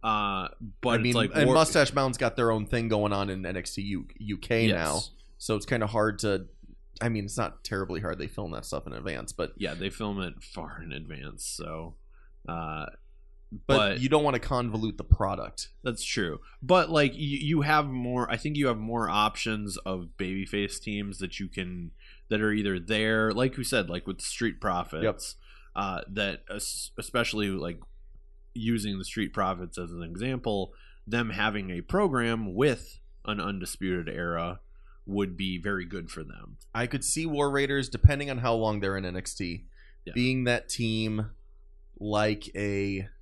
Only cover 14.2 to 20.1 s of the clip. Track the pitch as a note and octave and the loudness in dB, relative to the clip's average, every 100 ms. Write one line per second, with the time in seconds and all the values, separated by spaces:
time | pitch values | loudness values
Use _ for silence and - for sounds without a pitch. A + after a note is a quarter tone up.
14.2 | D3 B2+ - C3 A#2+ A2 A2 G#2 - - | 4 2 0 0 0 0 -2 -2 4 6
15.2 | F#2+ G2 G1+ - - - B2 A#2 - - | 6 -2 -6 -10 -14 -8 -6 -4 -4 -2
16.2 | F2+ D2+ - - C3 F#3 D#3+ D#3+ C#3+ - | -2 -4 -12 -16 4 6 6 4 4 2
17.2 | C#3+ C#3 D3 D#3+ C#3+ D#3 D3 B2+ B2 B2 | -4 -2 2 2 6 4 4 -2 -2 0
18.2 | A#2+ A#2 D3+ D3 C#3 A2+ A2 A#2 A2 G2 | 0 0 -2 0 2 2 -2 0 0 4
19.2 | G#2+ - - G#2+ G#2 F#2+ - F#2 E2+ | 2 2 -2 -2 -4 -6 -4 -4 -6